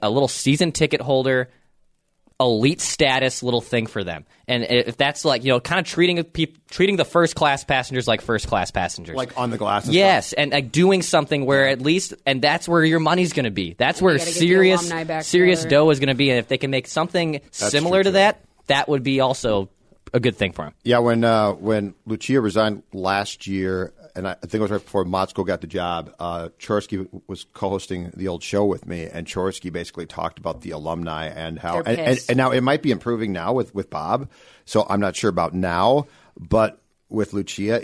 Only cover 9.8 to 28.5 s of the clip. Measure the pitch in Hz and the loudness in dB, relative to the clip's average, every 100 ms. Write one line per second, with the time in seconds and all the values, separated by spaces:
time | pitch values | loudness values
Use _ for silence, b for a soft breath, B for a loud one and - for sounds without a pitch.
9.8 | 123 170 196 156 - - 147 143 127 151 | 0 4 4 4 0 -2 -2 -2 -2 2
10.8 | 185 190 - 170 143 147 131 139 135 127 | 4 4 2 0 0 -2 2 4 4 2
11.8 | 139 175 - - - 135 143 165 - 170 | 0 0 -2 -6 -2 0 0 0 2 4
12.8 | 160 160 156 180 175 - 120 98 87 85 | 4 4 2 2 2 0 -2 -2 -4 0
13.8 | 127 170 185 147 170 170 170 190 185 180 | 0 2 4 4 0 2 4 6 6 4
14.8 | 170 165 160 160 156 180 180 170 135 143 | 0 -6 -4 -6 0 4 4 4 4 6
15.8 | 156 139 135 127 139 123 113 131 135 135 | 6 4 2 2 4 2 0 -2 -2 -4
16.8 | - 156 170 180 165 143 - - 104 143 | -4 -4 -2 -2 -2 -4 -10 -4 0 0
17.8 | 165 190 190 190 202 208 _ _ - 139 | 2 2 4 4 4 2 _ _ -2 0
18.8 | - 143 127 135 131 135 117 101 95 _ | 0 -2 0 2 2 0 0 0 -2 _
19.8 | _ _ - - 120 - 98 - 76 _ | _ _ -4 0 0 0 -4 -4 -12 _
20.8 | 117 120 120 117 117 113 107 95 101 107 | 0 2 4 4 4 4 2 0 0 0
21.8 | 101 - - 110 - 135 110 98 107 101 | -2 -8 -8 -8 0 2 2 2 0 -2
22.8 | - 95 92 98 101 - - 98 95 92 | -10 -6 0 0 -2 -8 -6 -4 -2 -2
23.8 | 92 _ - 92 95 87 85 110 104 101 | -6 _ -18 -10 -8 -8 -6 -4 -2 -4
24.8 | - 101 90 95 95 - 92 87 82 92 | -4 -4 -2 -2 -2 -4 -4 -4 -4 -6
25.8 | 87 85 76 - 85 85 85 _ - 104 | -4 -6 -8 -10 -8 -8 -10 _ -4 -4
26.8 | - 98 92 92 - 92 - - 98 95 | -2 -8 -8 -14 -14 -14 -14 -6 -4 -4
27.8 | - 90 87 - 95 85 - | -6 -8 -8 -8 -8 -6 -4